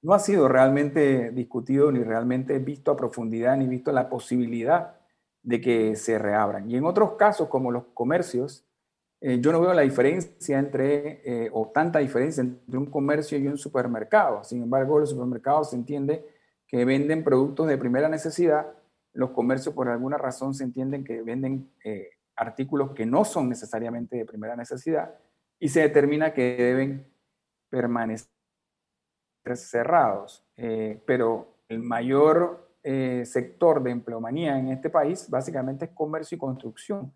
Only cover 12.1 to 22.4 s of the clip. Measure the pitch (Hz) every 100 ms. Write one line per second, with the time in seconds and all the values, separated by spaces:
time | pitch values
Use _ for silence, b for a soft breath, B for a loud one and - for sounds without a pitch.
12.1 | 117 135 156 123 123 - 127 143 147 139
13.1 | 151 151 147 139 143 143 135 123 113 107
14.1 | 214 175 107 - 123 117 131 135 151 147
15.1 | 135 123 120 - 151 151 123 120 143 139
16.1 | 151 B B B B _ 123 123 135 147
17.1 | 160 156 131 139 139 160 139 127 123 156
18.1 | 156 165 156 175 151 151 - _ _ _
19.1 | - 127 127 120 131 131 143 123 120 131
20.1 | 147 139 123 135 135 131 120 131 139 135
21.1 | 117 113 120 131 135 135 _ 107 104 95
22.1 | _ _ -